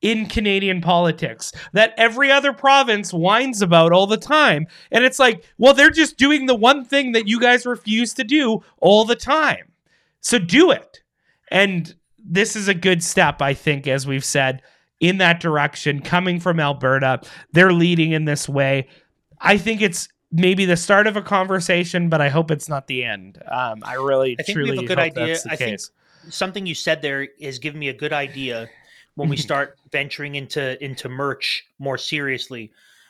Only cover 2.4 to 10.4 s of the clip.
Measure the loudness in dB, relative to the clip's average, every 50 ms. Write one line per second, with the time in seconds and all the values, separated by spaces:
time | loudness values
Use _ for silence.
2.4 | 2 0 -2 0 2 4 4 4 4 2 0 -2 -4 -6 -4 -2 0 2 2 2
3.4 | 0 -2 -2 -2 0 4 6 6 6 6 6 4 4 2 0 -4 -2 0 2 4
4.4 | 4 4 2 0 -2 -8 -12 -20 -8 -2 0 2 2 2 2 4 4 4 2 0
5.4 | -8 _ _ 4 6 6 8 8 6 6 6 4 0 0 2 0 2 2 2 2
6.4 | 2 0 0 4 4 4 4 2 0 -2 -2 0 0 0 0 -2 0 0 -2 2
7.4 | 2 2 2 2 0 -2 -6 -6 -4 -4 -2 -2 -2 -2 -4 -6 -4 0 0 2
8.4 | 2 2 0 -2 -4 _ _ 2 4 6 6 6 4 2 0 -2 0 0 0 2
9.4 | 2 0 -2 -2 -8 _ _ _ _ _ _ _ _ _ _ _ -4 0 0 0